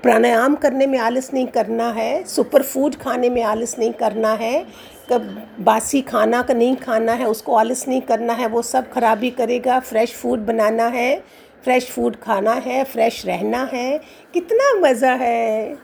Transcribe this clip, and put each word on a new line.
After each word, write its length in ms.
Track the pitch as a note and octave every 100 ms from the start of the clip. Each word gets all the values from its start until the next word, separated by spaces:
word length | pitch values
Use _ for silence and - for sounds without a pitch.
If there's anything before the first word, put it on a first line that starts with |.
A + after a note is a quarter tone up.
प्राणायाम 520 | - A3 A#3+ A#3 C4 D4
करने 320 | D4 C4 C#4
में 120 | C4
आलस 340 | A3+ B3 B3+
नहीं 140 | C4 B3+
करना 420 | A#3+ G#3 A3+ A#3
है, 340 | A3+ A3+ D4
सुपर 400 | F#4 - A#3+ D4
फूड 320 | C4+ C4+ C#4+ -
खाने 340 | C4 B3+ B3
में 140 | B3
आलस 360 | A3 A3 A#3 -
नहीं 140 | A3+
करना 400 | A3+ A3+ G#3 A3
है, 320 | A3 A3+ C#4 F#4 - - - -
कब 360 | B3 G#3+ G3+ - -
बासी 420 | F3+ A3 - C#4
खाना 400 | C4 A#3 A3 A#3+
का 120 | A#3+
नहीं 220 | A#3+ A#3+ C4
खाना 360 | - A3 A3+
है, 140 | A#3 B3
उसको 300 | A3 - A#3
आलस 320 | A3+ B3 -
नहीं 140 | B3+
करना 320 | B3+ A3+ A#3
है, 140 | A#3 A#3
वो 140 | A#3
सब 300 | A#3 C4 A#3
खराबी 380 | - A3+ G#3+ B3
करेगा। 500 | B3 A#3 B3 B3 B3
फ्रेश 340 | B3+ A3 A#3
फूड 260 | - B3 B3
बनाना 460 | G#3 A3+ G#3+ A3+ A#3
है, 380 | B3 B3 D#4+ - - - -
फ्रेश 280 | B3+ B3+ B3
फूड 240 | - A#3+ G#3+
खाना 380 | G#3+ G3+ G#3
है, 300 | B3 B3+ B3+
फ्रेश 420 | C4 A3+ A3+ A3+ F#3+
रहना 440 | F3 G#3 A#3 C4
है। 280 | B3+ B3+ D4 - - -
कितना 460 | E4+ F4 A4+ C#5 G#4+
मज़ा 320 | D#4 A#3+ C4
है। 680 | B3+ B3 A#3 A3+ G#3+ G#3 C#4+